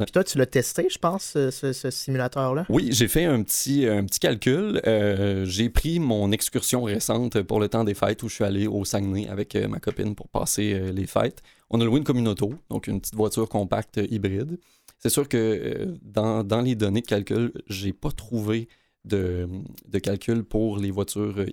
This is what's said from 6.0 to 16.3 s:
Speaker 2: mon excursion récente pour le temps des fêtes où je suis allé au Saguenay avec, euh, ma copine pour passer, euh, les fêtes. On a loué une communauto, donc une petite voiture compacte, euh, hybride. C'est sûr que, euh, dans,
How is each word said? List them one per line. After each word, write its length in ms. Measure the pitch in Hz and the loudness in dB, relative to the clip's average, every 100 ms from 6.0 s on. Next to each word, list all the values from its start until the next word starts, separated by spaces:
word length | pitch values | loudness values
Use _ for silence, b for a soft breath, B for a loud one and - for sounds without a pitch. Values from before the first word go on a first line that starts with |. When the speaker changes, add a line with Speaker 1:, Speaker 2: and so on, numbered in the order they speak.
Speaker 2:
mon 320 | 147 107 101 | 2 2 2
excursion 500 | 107 - - - 123 | 2 0 -2 0 0
récente 580 | 117 101 - 113 123 110 | 0 -2 0 0 0 0
pour 180 | 92 110 | 0 0
le 80 | 104 | 2
temps 160 | 113 | 2
des 100 | 110 | 0
fêtes 280 | 98 101 110 | 2 0 0
où 40 | 113 | -6
je 60 | |
suis 100 | - | -2
allé 220 | 101 98 107 | 0 2 0
au 180 | 104 | -2
Saguenay 440 | 95 104 98 95 107 | -2 0 0 -2 -4
avec, 260 | 98 110 | -6 -4
euh, 140 | 104 107 | -2 -2
ma 100 | 104 | -2
copine 380 | - 101 104 101 | -4 -4 -4 -6
pour 120 | - | -6
passer, 460 | - - - 104 | -4 -2 0 0
euh, 160 | 98 95 | 0 -2
les 160 | 92 92 | -4 -2
fêtes. 340 | 107 117 - b b _ | 0 0 -4 b b _
On 100 | 113 | 2
a 40 | |
loué 140 | 117 135 | 4 4
une 60 | |
communauto, 480 | 151 123 113 98 104 147 - | 2 2 0 0 -2 -4 -8
donc 200 | 113 - | -8 -4
une 120 | 101 | -4
petite 140 | - | -4
voiture 340 | 107 107 - 110 | -2 0 0 0
compacte, 500 | 107 95 101 - - | 0 0 -2 -2 -4
euh, 80 | 104 | -2
hybride. 480 | 110 98 98 143 180 b b b _ | -2 -2 -2 -4 -8 b b b _
C'est 100 | 117 | 0
sûr 200 | 143 139 | 0 2
que, 80 | 120 | 2
euh, 580 | 110 107 58 107 190 165 | 2 2 -2 -4 -6 -8
dans, 400 | - 104 110 | -4 0 2